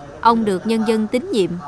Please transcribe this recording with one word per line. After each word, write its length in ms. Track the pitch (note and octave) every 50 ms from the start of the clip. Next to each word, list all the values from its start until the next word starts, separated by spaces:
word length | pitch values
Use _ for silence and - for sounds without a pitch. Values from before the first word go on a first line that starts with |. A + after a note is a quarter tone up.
| - - - -
ông 240 | - A#3 A#3 A3+ A3
được 220 | G#3 F#3 F3 F3+
nhân 180 | G#3+ A3+ A3 G#3+ A3+
dân 180 | A3 A3 G#3+
tín 240 | G#3 - A#3 E4+ G4
nhiệm 180 | F#4+ G#3+ F3+ E3+ E3+ F3 -